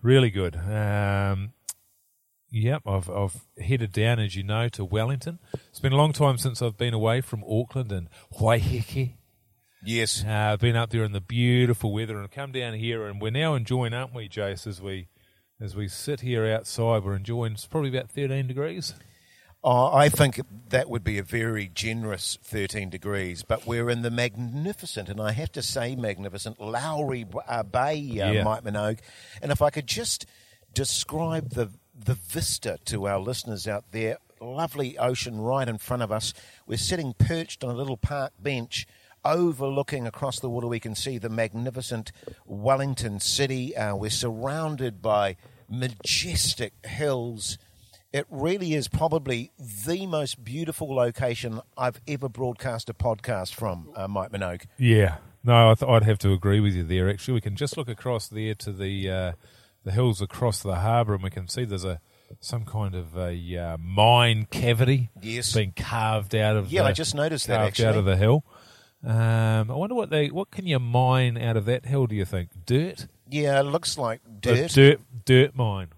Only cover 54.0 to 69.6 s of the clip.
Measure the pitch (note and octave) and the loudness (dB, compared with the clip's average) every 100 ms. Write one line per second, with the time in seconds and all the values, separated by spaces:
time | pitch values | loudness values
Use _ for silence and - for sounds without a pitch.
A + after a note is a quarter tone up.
54 | G2 G2+ F#2+ G2+ F#2 F2+ - - B2 A2+ | -4 -4 -4 -4 -4 -6 -12 0 6 6
55 | F#2+ D#2+ - _ A#2+ A#2+ A2+ A2 B2+ A#2 | 6 0 -12 _ 6 10 10 8 6 6
56 | G#2+ G#2 G2+ F#2+ G2 G2+ G#2 F#2 E2 F#2 | 6 4 4 2 4 4 4 2 0 2
57 | F#2 G2+ - B2 G#2+ G2+ C#3+ - B2+ A2 | 2 0 -2 -2 -2 -4 -4 -4 -8 -8
58 | B2+ A#2 - G#2+ A2 G#2+ - F#2+ G2 G2 | -4 -4 -4 -6 -4 -4 -8 -6 -4 -2
59 | F#2+ F#2 F2+ F2 - _ _ _ - F#2+ | -2 -2 -2 -6 -14 _ _ _ -4 2
60 | B2 G#2 G2 - B2 G#2 G2 F2 G2+ A#2 | 2 2 -4 -2 -2 0 -2 0 2 2
61 | A2+ G2+ F#2+ - F2+ - B2 G2 F#2 E2 | 2 0 -2 -8 -8 -6 -4 -4 -4 -8
62 | _ _ _ - - A#2 A2 G#2+ G2+ F2+ | _ _ _ -18 -8 -6 -4 -4 -4 -4
63 | E2 E2+ F2+ F2 F2 F2 E2+ D#2+ E2+ F#2+ | -8 -6 -4 -4 -6 -6 -4 -6 -2 8
64 | A2 A#2+ A#2 A2+ A2 - A#2+ A#2 B2+ C3+ | 10 10 8 4 0 0 2 4 6 4
65 | A#2+ - G2+ A2+ A#2+ A2+ G2 - - A2+ | 2 -4 -8 -4 0 2 0 -2 -4 0
66 | A2 A2 G2+ A2 G#2+ G#2+ G2 E3+ - F#2 | 2 0 0 2 4 4 2 2 4 2
67 | D#3+ D3 D#3 D3+ - A#2 G#2+ G2+ A2+ G#2+ | -2 0 0 0 0 2 2 4 4 4
68 | G2 F#2+ G#2 C#3+ - - - - _ _ | 4 4 6 4 2 -18 -20 -20 _ _
69 | B2 A2+ A2+ A2+ A2 A2 | -2 2 4 4 4 2